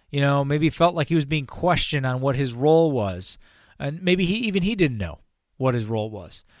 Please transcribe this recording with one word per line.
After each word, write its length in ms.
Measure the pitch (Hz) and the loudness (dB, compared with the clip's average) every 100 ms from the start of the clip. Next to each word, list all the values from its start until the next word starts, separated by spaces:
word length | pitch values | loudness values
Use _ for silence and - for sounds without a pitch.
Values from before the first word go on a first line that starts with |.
| _ | _
You 120 | 143 | -2
know, 240 | 143 143 139 | 2 2 0
maybe 240 | 151 156 | 0 0
felt 260 | - 170 170 | 4 2 2
like 140 | 147 | 0
he 60 | 165 | 0
was 100 | 139 | 0
being 200 | 156 131 | -2 -4
questioned 600 | - 175 170 - 147 131 | -2 0 0 0 -2 -2
on 160 | 127 | 0
what 160 | 135 127 | 0 0
his 160 | 135 | -2
role 380 | 117 147 160 165 | 0 4 6 4
was. 460 | 131 101 90 92 - - _ _ - | 2 -2 -4 -8 -12 -18 _ _ -10
And 240 | 139 156 | -8 -4
maybe 240 | 180 185 175 | 0 2 2
he, 100 | 214 | 0
even 280 | 233 190 | -2 0
he 100 | 185 | 0
didn't 240 | 226 160 117 | 2 0 0
know 220 | 87 73 _ _ _ - | -6 -8 _ _ _ -4
what 160 | 131 | -2
his 120 | 120 107 | 0 -2
role 240 | 113 110 | -4 -4
was. 360 | 104 85 - - _ | -8 -14 -18 -20 _